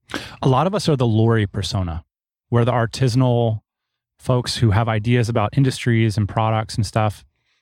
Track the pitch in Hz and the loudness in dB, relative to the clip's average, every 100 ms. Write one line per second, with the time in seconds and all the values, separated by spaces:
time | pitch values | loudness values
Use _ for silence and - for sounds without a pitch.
0 | _ - - - 139 127 165 202 160 143 | _ -14 -12 -4 2 2 2 0 0 0
1 | 120 107 113 113 101 - 92 101 90 80 | 2 2 2 2 0 -4 -6 -4 -4 -8
2 | - _ _ _ _ 120 117 123 117 - | -14 _ _ _ _ 0 2 0 -2 -2
3 | 131 120 127 120 117 107 - _ _ _ | -2 2 2 2 0 -2 -8 _ _ _
4 | _ _ - 123 120 - 117 98 113 110 | _ _ -2 -2 -2 0 2 2 0 -2
5 | 107 123 113 117 104 - 135 123 - 113 | 0 0 0 0 0 0 0 0 0 2
6 | 113 107 101 - 110 110 110 - 107 - | 2 0 -2 0 0 0 -2 -4 -4 0
7 | 107 - - _ _ _ | -2 -4 -14 _ _ _